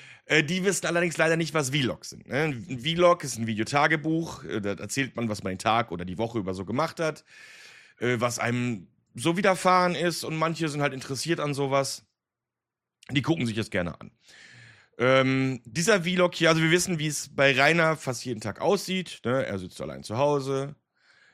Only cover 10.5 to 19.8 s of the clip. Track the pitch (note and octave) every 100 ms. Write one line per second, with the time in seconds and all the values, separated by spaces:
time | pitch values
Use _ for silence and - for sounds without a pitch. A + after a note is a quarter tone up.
10.5 | D#3+ D#3+ D3 C#3+ C3+ - C3 D#3 D#3+ D3
11.5 | C#3 C#3 C#3 C3+ - _ _ _ _ _
12.5 | _ _ _ _ _ - C3+ B2+ E3 A#2+
13.5 | A2 - F#2 F2 - - _ _ - -
14.5 | - - - _ - B2+ C3+ C3 C3 C3
15.5 | B2+ A#2 A2+ - G3+ E3+ F3+ F3+ - E3
16.5 | D#3+ D#3+ F3+ F#3 D#3+ D3+ C#3+ - - C#3
17.5 | B2+ C#3+ E3+ D#3+ D#3 C3+ A#2 B2+ A2 G#2+
18.5 | - D#3 G3 - F#3 F3 - F#3 C3+ -
19.5 | G2 F2+ -